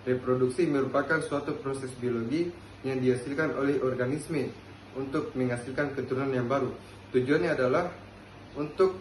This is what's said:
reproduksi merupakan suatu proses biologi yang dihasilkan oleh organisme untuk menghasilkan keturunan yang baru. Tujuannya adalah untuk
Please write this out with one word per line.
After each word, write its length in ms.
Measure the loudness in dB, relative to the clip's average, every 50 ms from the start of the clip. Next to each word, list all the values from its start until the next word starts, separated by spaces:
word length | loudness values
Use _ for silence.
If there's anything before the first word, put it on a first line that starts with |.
| 2
reproduksi 640 | 0 0 0 2 2 4 4 4 2 4 2 2
merupakan 560 | 4 4 2 2 2 2 0 2 2 2 0 2
suatu 320 | 0 -2 -2 -2 -2 -6 -4 -4
proses 320 | -4 -4 -4 -6 -8 -8
biologi 560 | -4 -2 0 0 0 0 0 0 0 0 -2 -4 -10 -16 -18 -18 -6 -4
yang 160 | -2 -2 2
dihasilkan 560 | 4 4 4 4 0 -4 -2 0 0 0 0
oleh 240 | 2 2 2 2 2
organisme 720 | 2 0 2 0 0 0 0 -2 -2 -2 -2 -2 -2 -2 -6 -12 -16 -18 -18 -18 -18 -12 -8 -6
untuk 320 | -6 -2 -2 -2 -4 -2
menghasilkan 640 | -2 -2 0 0 0 -2 -4 -6 -2 -2 -2 -2 -2
keturunan 400 | -4 -4 -2 -2 -2 0 0 0
yang 160 | 0 0 2
baru. 240 | 0 0 0 -2 -4 -8 -14 -16 -18 -18 -16 0 2
Tujuannya 400 | 2 4 4 4 4 4 2 2
adalah 320 | 2 4 4 4 2 2 0 -6 -10 -16 -18 -18 -20 -20 -20 -20 -18 -18 -12 -6 -6
untuk 400 | -6 -6 2 4 4 4 4 -2